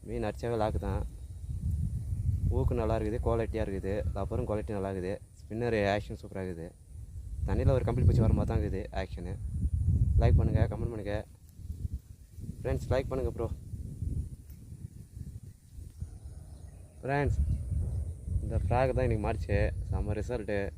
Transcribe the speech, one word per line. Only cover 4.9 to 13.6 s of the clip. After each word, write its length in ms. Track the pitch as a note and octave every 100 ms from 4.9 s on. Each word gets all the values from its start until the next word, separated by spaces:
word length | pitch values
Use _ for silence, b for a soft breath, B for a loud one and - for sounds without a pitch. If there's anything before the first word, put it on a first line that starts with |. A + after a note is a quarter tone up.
இருக்குது. 200 | F#2+ F2+ G2+ - -
ஸ்பின்னர் 380 | - A2 A#2+ A2+ G2+
ஆக்ஷன் 260 | G#2 - A2
சூப்பரா 220 | G2+ G2
இருக்குது. 240 | F#2 E2 E2 - - - - - - - -
தண்ணியில 260 | G2+ C3 C3
ஒரு 80 | A#2+
கம்பளி 180 | A#2+ B2
பூச்சி 160 | B2 A2
வர 80 | G#2+
மாதிரி 120 | G#2+
தான் 100 | A2+
இருக்குது 200 | G#2 F#2 - F#2+
ஆக்ஷனு. 340 | F#2+ - F2+ F#2+ - - - - - - - -
லைக் 160 | A#2 A#2
பண்ணுங்க, 240 | A#2 A2 A2
கமெண்ட் 220 | G#2+ A#2+
பண்ணுங்க. 220 | A2+ G2+ G#2 - - - - - - - - - - - - - -
ஃப்ரெண்ட்ஸ், 280 | B2+ C3+ -
லைக் 160 | B2+ C3+
பண்ணுங்க 200 | C3 A#2+ A#2
ப்ரோ. 120 | A2+ -